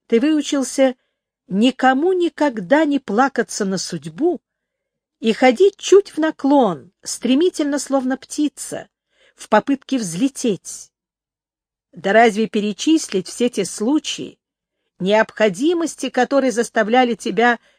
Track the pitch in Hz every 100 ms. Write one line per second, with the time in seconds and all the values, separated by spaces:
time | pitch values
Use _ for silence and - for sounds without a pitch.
0 | - 233 285 311 285 285 254 - 262 247
1 | _ _ _ _ - 190 247 - 254 262
2 | 339 370 339 - 294 220 175 285 311 277
3 | - 202 269 - - - 196 190 - 170
4 | 160 160 320 311 _ _ _ _ _ _
5 | _ - 226 208 254 220 392 - - 392
6 | - - 311 - 277 285 226 156 123 _
7 | - - 240 262 359 - 294 285 - 269
8 | 254 262 - - 294 - - - - _
9 | _ _ _ - - 214 202 277 - 269
10 | 196 165 269 - 247 185 - - - _
11 | _ _ _ _ _ _ _ _ _ -
12 | 190 214 233 202 220 220 208 202 - 320
13 | - 190 - - 240 - 180 - 214 302
14 | - - 139 - _ _ _ _ _ -
15 | 185 214 220 - 214 175 294 349 330 -
16 | 262 - 240 277 262 220 226 - 208 247
17 | 247 233 233 196 240 233 _